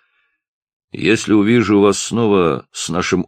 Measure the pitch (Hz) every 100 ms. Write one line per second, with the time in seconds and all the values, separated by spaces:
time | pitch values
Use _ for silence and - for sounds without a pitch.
0 | _ _ _ _ _ _ _ _ _ -
1 | 80 110 - 107 101 120 101 104 101 98
2 | - 110 113 98 85 67 - - - 82
3 | 90 92